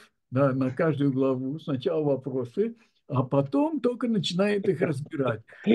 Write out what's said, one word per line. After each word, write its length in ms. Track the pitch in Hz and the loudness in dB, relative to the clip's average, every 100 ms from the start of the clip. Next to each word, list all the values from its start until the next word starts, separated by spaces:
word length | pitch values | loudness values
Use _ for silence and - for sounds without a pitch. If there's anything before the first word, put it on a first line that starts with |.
| - _ _ | -6 _ _
да, 220 | 127 139 | 2 2
на 180 | 131 131 | 2 -2
каждую 400 | 127 165 135 143 | 0 0 2 0
главу. 460 | 131 135 127 131 156 | 2 0 0 -4 -8
Сначала 440 | 160 131 180 160 | -6 -4 -2 0
вопросы, 720 | 147 135 135 127 120 - 226 233 _ _ _ | 0 0 -2 -6 -6 -2 -4 -4 _ _ _
а 140 | 123 | -2
потом 560 | 127 139 139 277 302 311 | 2 0 2 0 0 0
только 280 | 240 247 240 | -2 0 0
начинает 580 | 220 151 180 202 208 202 | 0 0 0 0 2 0
их 140 | 156 | 0
разбирать. 600 | 170 131 151 151 127 110 - - - | 0 -2 -6 -4 -2 -4 -8 -6 2